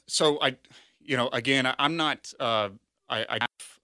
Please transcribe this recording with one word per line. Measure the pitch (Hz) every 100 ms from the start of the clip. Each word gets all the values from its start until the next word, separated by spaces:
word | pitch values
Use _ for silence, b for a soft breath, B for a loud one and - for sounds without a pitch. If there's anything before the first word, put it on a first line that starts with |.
| -
so | - 156 147
I, | 139 131 _ B B B
you | - 131
know, | 123
again, | 123 120 135 127
I, | 120
I'm | 143 165
not, | 156 127 - -
uh, | 123 110 104 98 _ _ -
I, | 113 -
I | 113
have, | 120 - - -